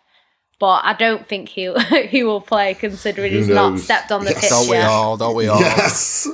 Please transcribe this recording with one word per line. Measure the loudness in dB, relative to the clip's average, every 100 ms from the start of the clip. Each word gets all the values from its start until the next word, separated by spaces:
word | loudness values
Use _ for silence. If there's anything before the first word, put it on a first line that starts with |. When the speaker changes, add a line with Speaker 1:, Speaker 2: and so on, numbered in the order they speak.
| _ _ _ _ _ -2
Speaker 1:
But | 2 2
I | 0
don't | 0 0 -2 -6
think | -10 -10
he'll, | -10 -6 -4
<laughs> | 2 0 2
he | -2
will | 0 -2
play | -2 0 0
considering | -2 -8 -6 -6 -4 -2
Speaker 2:
Who | -2
Speaker 1:
he's | 2
not | 4 2
Speaker 2:
knows? | 0
Speaker 1:
stepped | 0 -2 0
on | -4
the | -2
Speaker 2:
Yes. | 0
Speaker 1:
pitch | 2
Speaker 3:
Don't | 2 2
we | 2
Speaker 1:
yet. | 2
Speaker 3:
all? | 2 0 -2
Don't | -2 0
we | 2
all? | 4
Speaker 2:
Yes. | 4 2 0 0 -4 -4 -6